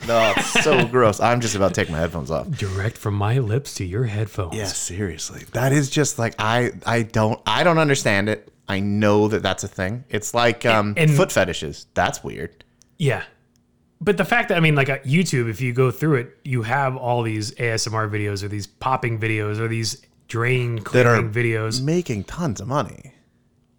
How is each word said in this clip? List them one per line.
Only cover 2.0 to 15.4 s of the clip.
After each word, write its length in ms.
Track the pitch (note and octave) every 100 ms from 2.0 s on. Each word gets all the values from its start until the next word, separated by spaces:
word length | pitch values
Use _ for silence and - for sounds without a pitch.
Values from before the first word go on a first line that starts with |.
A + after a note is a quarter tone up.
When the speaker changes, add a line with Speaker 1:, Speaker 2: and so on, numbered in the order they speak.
| F2 E2 C2
Speaker 1:
off. 180 | D2+ G#2
Speaker 2:
Direct 460 | D3 G2+ F#2+ G#2 -
from 160 | G#2+
my 240 | G2+ G2+ B2+
lips 360 | A2 G#2+ - -
to 80 |
your 200 | F#2+ G2+
headphones. 500 | B2 G2+ A2 - F2
Speaker 1:
Yeah, 120 | G#2+ G2
seriously. 760 | - - F2+ G2+ D#2 - - -
That 180 | A2+ C3+
is 160 | D3 C3+
just, 280 | D3+ C#3 -
like, 160 | A2+ -
I, 340 | G#2+ A#2+ A#2+ F#2 -
I 160 | A#2
don't, 380 | A2 A2+ G#2+ A2+ -
I 180 | A2+
don't 140 | E3+ D#3+
understand 500 | D#3 C3+ B2 G2 G#2
it. 240 | G#2 - _ -
I 100 | G2
know 460 | G2+ G#2 G#2+ G#2 G#2+
that 140 | G#2
that's 220 | F#2+ F#2+
a 40 | G2
thing. 360 | - F#2 A#2 -
It's 240 | G#2+ -
like, 320 | A#2 A#2+ A2+ B2
Speaker 2:
And, 80 |
Speaker 1:
um, 200 | A2 G#2 G2+
Speaker 2:
and 120 | D3+
Speaker 1:
foot 220 | D3 F#3+
fetishes. 540 | - F2+ D#2+ D2+ - -
That's 280 | - F#2 -
weird. 400 | - G1+ E2+ _ _ _ _ -
Speaker 2:
Yeah. 260 | C#3+ G2+ - _ _ _ _ _ _ -
But 180 | E3 G3+
the 60 |
fact 260 | E3+ A#3 A3+
that, 80 | F3+
I 20 |
mean, 140 | D#3+ D3
like, 140 | C3+
uh, 80 | C3+
YouTube, 500 | B2+ D#3 F#3 C3+